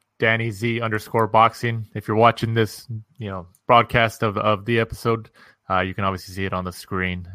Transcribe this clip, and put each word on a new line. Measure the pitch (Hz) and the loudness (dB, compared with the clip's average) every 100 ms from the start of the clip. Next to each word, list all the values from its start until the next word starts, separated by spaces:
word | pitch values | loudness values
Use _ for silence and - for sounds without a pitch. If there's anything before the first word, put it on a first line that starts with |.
| _ - | _ -2
Danny | 113 113 113 | 0 2 -2
Z | 98 117 117 | -2 -2 -2
underscore | 117 107 - 117 107 | -2 -4 -2 0 2
boxing. | 110 113 - 120 113 107 | 4 4 2 -4 -4 -6
If | 110 - | -8 -2
you're | 107 | 4
watching | 117 - 113 | 4 4 0
this, | 113 107 - - 113 - - | 0 0 -4 -14 -14 -14 -14
you | 107 | -12
know, | 95 87 _ - | -12 -14 _ 4
broadcast | 120 110 123 113 - | 4 4 2 2 0
of, | 113 101 | -2 0
of | 104 104 104 | 0 0 0
the | 117 | 0
episode, | 110 113 120 113 107 _ - _ - | 0 -2 -2 -2 -4 _ -20 _ -2
uh, | 95 | 0
you | 92 | 0
can | 92 | -2
obviously | 98 92 - | -2 -2 -6
see | 92 95 | -6 -4
it | |
on | 92 90 | -4 -6
the | |
screen. | - - 95 92 90 90 | -10 -8 -4 -4 -6 -8